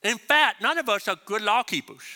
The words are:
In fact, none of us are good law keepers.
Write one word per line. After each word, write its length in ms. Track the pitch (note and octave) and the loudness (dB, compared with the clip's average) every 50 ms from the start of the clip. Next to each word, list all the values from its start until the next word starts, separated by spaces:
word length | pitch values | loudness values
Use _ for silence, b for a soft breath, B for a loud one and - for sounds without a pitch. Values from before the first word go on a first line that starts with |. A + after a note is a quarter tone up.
| _ | _
In 140 | G3+ A#3 | -2 -2
fact, 460 | G#3+ - - C#4+ D4+ D4+ B3+ G#3 - G3+ | -2 0 2 4 4 4 4 2 0 -2
none 160 | B3 D#4+ E4+ | -2 0 0
of 100 | D4+ A#3+ | 0 0
us 180 | G#3 G3+ - - | -2 -2 0 -4
are 80 | F#3+ E3 _ | -6 -6 _
good 160 | - G3+ G#3+ G#3+ | -6 -6 -4 0
law 200 | G#3 G#3 B3 A#3+ | 0 0 0 0
keepers. 420 | - G3+ D3 - - G#2 - - - - | -2 -6 -8 -8 -10 -18 -20 -18 -20 -20